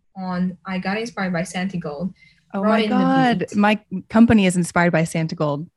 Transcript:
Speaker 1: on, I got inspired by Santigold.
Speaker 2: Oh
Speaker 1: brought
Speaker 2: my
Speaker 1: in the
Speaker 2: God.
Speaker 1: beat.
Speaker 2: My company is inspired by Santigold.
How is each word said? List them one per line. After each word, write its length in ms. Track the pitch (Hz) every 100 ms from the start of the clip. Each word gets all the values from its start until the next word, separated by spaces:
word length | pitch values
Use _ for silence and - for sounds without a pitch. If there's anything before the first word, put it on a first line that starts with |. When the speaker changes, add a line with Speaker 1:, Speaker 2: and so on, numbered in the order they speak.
| _ 190
Speaker 1:
on, 420 | 185 180 185 175 190
I 140 | 185
got 180 | 185 214
inspired 340 | 233 - 185
by 100 | 170
Santigold. 680 | 175 185 185 175 156 147 185 - _ _ _
Speaker 2:
Oh 80 | 196
Speaker 1:
brought 80 | 208
Speaker 2:
my 100 | 214
Speaker 1:
in 100 | 214
the 60 | 202
Speaker 2:
God. 440 | 262 269 254 208
Speaker 1:
beat. 160 | - 208
Speaker 2:
My 240 | 208 214 _ 185 -
company 380 | 220 233 220 185
is 100 | 180
inspired 340 | 170 180 175
by 120 | 165
Santigold. 640 | 165 165 160 170 151 143 170